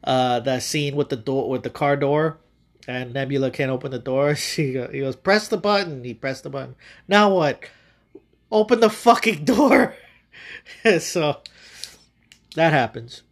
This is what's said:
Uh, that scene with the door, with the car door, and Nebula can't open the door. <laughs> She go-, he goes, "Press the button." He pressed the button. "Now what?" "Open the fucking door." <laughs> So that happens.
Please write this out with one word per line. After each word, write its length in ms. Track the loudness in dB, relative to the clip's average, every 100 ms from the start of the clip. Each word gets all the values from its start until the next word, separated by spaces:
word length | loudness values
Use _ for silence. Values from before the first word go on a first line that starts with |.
Uh, 380 | 0 0 0 0
that 220 | -2 -4
scene 320 | -4 -4 -4
with 140 | -4 -4
the 80 | -4
door, 320 | -4 -4 -2
with 140 | -4
the 80 | -6
car 260 | -2 0 0
door, 420 | 0 0 0 -4 _ _ _ _ -10
and 260 | -10 -6
Nebula 380 | -6 -4 -2 -2
can't 200 | -2 -4
open 200 | -2 -6
the 80 | -10
door. 360 | -4 0 0
<laughs> 20 | 0
She 360 | -4 -4 -2
go-, 160 | -4 -6
he 120 | -6
goes, 160 | -6 -4
"Press 320 | 0 0 0
the 80 | -4
button." 480 | 0 0 -2 -8
He 100 | -12
pressed 300 | -8 -8 -8
the 60 | -10
button. 260 | -12 -12 -16 -20 -20 0
"Now 260 | 4 4
what?" 300 | 4 0 -2 -12 _ _ _ _ -20 _ _ _
"Open 300 | 0 2 4
the 100 | 4
fucking 540 | 4 4 4 4 -2
door." 500 | 0 4 6 6 4 -4
<laughs> 40 | -20 _ _ -20 -20 -20 -20 -2 0 2
So 420 | 0 -2 -2 -4 -10 _ -20 -20 -20 -20 _ _ _ _ _
that 180 | 0 2
happens. 500 | 4 0 -6 -16 -20 _